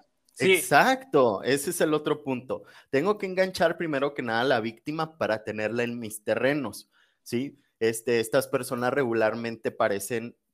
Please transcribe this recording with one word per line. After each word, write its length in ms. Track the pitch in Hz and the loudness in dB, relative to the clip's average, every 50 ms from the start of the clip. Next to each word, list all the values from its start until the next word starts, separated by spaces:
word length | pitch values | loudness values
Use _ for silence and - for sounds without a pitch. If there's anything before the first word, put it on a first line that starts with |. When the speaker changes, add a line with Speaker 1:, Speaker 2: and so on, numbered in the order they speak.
| _ _ _ _ _ _ | _ _ _ _ _ _
Speaker 1:
Sí. 380 | _ - - 190 185 170 - - | _ 0 2 4 4 4 4 4
Speaker 2:
Exacto, 680 | 135 147 185 247 262 262 - - - 143 127 113 98 - | 6 6 6 6 2 0 0 2 4 6 6 6 4 0
ese 280 | 73 123 135 143 - 185 | 0 0 0 0 0 -2
es 100 | - - | -2 0
el 100 | 175 156 | 0 2
otro 320 | 156 151 151 156 151 147 - | 2 0 0 -2 -2 -2 -4
punto. 380 | 139 131 120 131 - 98 - - - - - - _ | -4 -6 -4 -4 -6 -8 -8 -10 -14 -20 -20 -8 _
Tengo 280 | - 135 160 202 208 - | 0 0 2 0 0 -2
que 80 | 202 | -4
enganchar 500 | 185 185 185 190 190 185 - 180 165 165 | -4 -2 0 -2 -2 0 0 0 0 0
primero 380 | 170 175 160 147 135 139 143 - | -2 -4 -4 -2 0 -2 -2 -2
que 80 | - | -4
nada 180 | 127 117 113 117 | -4 -2 0 0
a 40 | 127 | 2
la 160 | 143 131 113 | 2 2 2
víctima 580 | 107 117 110 - _ 147 151 160 160 160 - - | 0 -4 -6 -8 _ -8 -6 -4 -6 -6 -4 -2
para 260 | 110 101 110 107 - | -2 0 0 -2 -4
tenerla 380 | 107 104 107 107 104 113 120 | -6 -6 -4 -4 -2 -2 -2
en 160 | 120 120 120 120 | -4 -4 -6 -8
mis 260 | 117 107 - - - | -10 -10 -12 -8 -4
terrenos, 640 | 117 107 113 123 135 147 151 127 104 98 - - _ _ _ _ _ _ _ | -2 -2 0 0 0 0 0 -4 -6 -10 -12 -18 _ _ _ _ _ _ _
¿sí? 360 | _ - 120 120 139 143 - _ _ _ _ _ | _ -6 -6 -6 -6 -6 -10 _ _ _ _ _
Este, 420 | 113 113 113 - - 127 120 117 | 0 0 0 -2 -2 0 2 2
estas 280 | 113 - - 135 131 - | 2 2 0 0 0 0
personas 440 | - 127 123 127 131 120 123 123 135 | -2 -4 -4 -4 -4 -2 -2 0 0
regularmente 760 | 143 135 117 117 113 110 107 110 117 117 117 113 113 - 131 | 0 0 0 0 2 2 2 0 -2 -6 -8 -8 -6 -6 -6
parecen 640 | - - 113 107 101 98 - - 123 113 117 120 - _ _ _ | -2 0 0 0 0 -2 -4 -6 -6 -6 -6 -8 -12 _ _ _